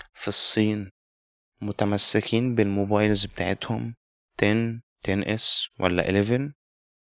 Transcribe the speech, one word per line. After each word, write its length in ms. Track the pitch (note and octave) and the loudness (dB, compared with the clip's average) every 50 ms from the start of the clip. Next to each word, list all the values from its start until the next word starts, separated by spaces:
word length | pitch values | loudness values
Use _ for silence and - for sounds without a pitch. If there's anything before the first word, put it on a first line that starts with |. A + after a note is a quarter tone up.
| - - _ | -20 -20 _
في 140 | - - - | -12 -4 0
الصين 640 | - - - - - A2 G#2+ G#2+ G#2+ G#2 G2 G2 - _ _ _ _ _ _ _ _ _ _ _ _ _ | 2 4 4 4 4 4 2 2 0 -2 -6 -10 -14 _ _ _ _ _ _ _ _ _ _ _ _ _
متمسكين 960 | G#2+ G#2 G2+ - G#2 G2+ G#2 G2+ - - - A2 - - A2+ A2+ B2 B2+ A#2+ | -6 -6 -2 -2 0 0 2 2 2 2 2 0 0 0 0 0 0 0 2
بالموبايلز 680 | A2+ G#2+ G2+ G2 G2+ G2+ G2+ G#2+ G#2 G#2+ G#2+ G#2+ F#2+ F#2 | 2 2 2 2 0 0 0 2 2 2 2 2 2 0
بتاعتهم 720 | - - - F2 F#2 F#2+ - - - A2+ A#2 A#2 A#2 A#2 - _ _ _ _ _ _ _ - | -2 -4 -4 -4 -4 -4 -4 -4 -6 -6 -6 -6 -8 -10 -12 _ _ _ _ _ _ _ 0
تن، 440 | G#2 G#2 G#2+ A2+ A#2 A#2 A2+ A#2 - _ _ _ - | 0 2 2 2 0 -2 -6 -8 -12 _ _ _ -4
تن 200 | - F#2+ G2+ - | -4 -2 -2 -2
إس 440 | - A2 A2+ - - - - - - _ - | -2 -2 -2 0 0 0 -2 -4 -6 _ -4
ولا 300 | F#2+ F2+ F2 F2+ - - | -2 0 0 0 0 2
إليفن، 440 | F#2+ G2+ G2+ G#2+ A#2+ B2+ C#3 C#3+ C#3+ _ _ _ _ _ _ _ _ _ _ | 2 2 2 2 0 -2 -4 -6 -10 _ _ _ _ _ _ _ _ _ _